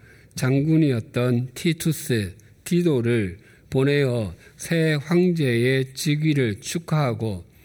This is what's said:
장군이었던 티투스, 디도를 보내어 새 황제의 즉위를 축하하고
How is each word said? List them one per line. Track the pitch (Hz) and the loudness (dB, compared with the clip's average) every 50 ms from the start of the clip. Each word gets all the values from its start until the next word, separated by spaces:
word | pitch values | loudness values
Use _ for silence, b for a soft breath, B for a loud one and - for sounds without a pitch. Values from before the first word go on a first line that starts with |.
| B B B B B B B | B B B B B B B
장군이었던 | - - 127 135 139 139 156 160 160 160 147 127 117 - - - 123 123 127 123 120 127 131 - | -4 -2 0 2 2 2 2 4 4 4 4 2 0 -4 -4 -2 -2 0 2 0 0 -2 -4 -8
티투스, | - - 175 160 165 - 165 151 - - - 127 113 101 90 - - b b b b - | -4 -2 -2 -2 0 -2 -2 -2 -2 -2 -2 -2 -2 -2 -4 -8 -14 b b b b -6
디도를 | - 180 175 175 170 147 127 117 117 120 117 104 92 87 - B B B B B B | -2 0 2 2 2 2 2 2 2 0 0 0 -2 -6 -10 B B B B B B
보내어 | - 131 135 143 143 143 143 131 120 120 110 92 80 B B B B B | 0 0 2 2 2 2 2 0 0 -2 -4 -4 -8 B B B B B
새 | - - 165 165 160 160 156 | -6 -2 0 0 2 2 0
황제의 | 147 135 - 170 175 180 185 175 165 147 127 120 117 120 127 135 135 131 131 - | 0 -2 0 2 2 2 2 2 0 0 0 2 2 2 2 2 0 -2 -4 -6
즉위를 | - - 160 147 151 156 160 147 139 127 113 101 - | -6 -2 -2 -2 0 0 0 2 2 2 0 -2 -4
축하하고 | - - - 175 165 - 160 156 147 127 113 104 113 110 101 87 85 - B B | -8 -8 -8 -8 -4 -2 -2 0 0 0 -2 -2 -4 -6 -6 -8 -12 -16 B B